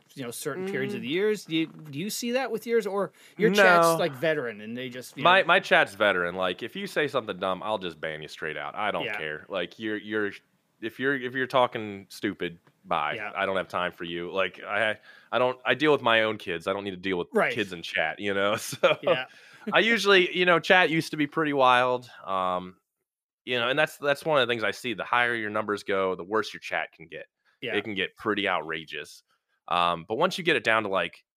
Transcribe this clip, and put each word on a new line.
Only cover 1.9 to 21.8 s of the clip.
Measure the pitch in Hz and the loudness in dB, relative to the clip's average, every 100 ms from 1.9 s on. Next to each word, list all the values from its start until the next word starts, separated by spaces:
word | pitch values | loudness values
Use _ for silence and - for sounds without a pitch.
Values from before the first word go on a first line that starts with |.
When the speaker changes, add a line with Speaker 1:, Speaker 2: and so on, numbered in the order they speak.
| 139 | -8
Speaker 1:
you | 202 | -6
see | - 240 | -6 -4
that | 247 233 | -2 -2
with | 220 233 | -6 0
yours, | 233 196 | 0 0
or | 196 185 - - - | -2 -4 -6 -18 0
your | 175 | 4
chat's, | 202 190 170 165 165 | 8 8 8 8 4
Speaker 2:
No. | |
Speaker 1:
like, | 170 131 | 0 0
veteran | 160 151 120 104 | 0 0 -4 -8
and | 107 120 | -10 -10
they | 127 | -10
just, | 123 - - | -12 -14 0
you | 170 | 4
Speaker 2:
My, | 190 | 6
Speaker 1:
know? | |
Speaker 2:
my | 165 185 | 6 2
chat's | - 175 135 | 6 4 4
veteran. | 98 104 92 87 92 | 4 4 4 0 0
Like, | 92 92 | -2 -2
if | 117 190 | -8 -8
you | 202 | -6
say | 170 147 | -2 -2
something | 135 107 90 | -2 -4 -4
dumb, | 95 92 | -4 -2
I'll | 107 107 | -4 -4
just | 90 78 | -4 -8
ban | 80 78 | -8 -8
you | 76 | -12
straight | - 80 76 | -10 -8 -6
out. | 73 92 | -8 -4
I | 104 | -2
don't | 92 82 | -2 -4
Speaker 1:
Yeah. | |
Speaker 2:
care. | 107 78 76 - | -6 -8 -10 -8
Like, | 95 90 - | -6 -6 -6
you're, | 110 107 | -6 -6
you're, | 104 107 101 - _ _ _ _ | -4 -4 -4 -6 _ _ _ _
if | 110 - | -12 -4
you're, | 135 135 | -2 -2
if | 123 | -4
you're | 131 127 | -4 0
talking | 135 123 117 107 98 98 | 2 2 0 -8 -10 -14
stupid, | - 104 92 87 85 _ _ | -6 -4 -4 -6 -8 _ _
bye. | 92 85 76 76 | -4 -2 -2 -4
Speaker 1:
Yeah. | 107 95 | -6 -2
Speaker 2:
I | 98 | 0
don't | 95 | -2
have | 85 | -2
time | 90 90 | -2 -4
for | - 85 | -4 -8
you. | 85 87 | -6 -4
Like, | 95 92 - | -2 -2 -4
I, | 98 104 110 104 - - _ | -6 -2 0 -2 -10 -20 _
I | 117 | 0
don't, | 127 127 117 | 0 0 -2
I | 127 | 2
deal | 151 | 4
with | 139 | 4
my | 120 113 | 4 4
own | 110 110 | 4 -2
kids. | 98 85 95 | -6 -4 -4
I | |
don't | 98 | -4
need | 101 | -6
to | 90 | -6
deal | 95 90 | -4 -2
with | 85 | -2
Speaker 1:
Right. | 214 151 | 0 0
Speaker 2:
kids | 117 101 | -2 -4
in | 87 | -6
chat, | - 95 78 78 | -4 -2 -2 -2
you | 101 | -2
know? | 98 101 110 | 0 0 0
<laughs> | |
So | - - 170 147 | -4 0 2 2
Speaker 1:
Yeah. | 165 139 127 - - - 214 | 0 0 -2 -14 -20 -14 0
<laughs> | |
Speaker 2:
I | 165 | 2
usually, | 220 226 196 190 165 170 | 4 2 4 4 4 2
you | 180 | 4
know, | 165 | 4
chat | - 185 165 | 6 4 4
used | 160 - | 2 -2
to | 156 | -2
be | 147 | -2
pretty | 160 151 | 0 0
wild. | 143 127 123 | 4 6 6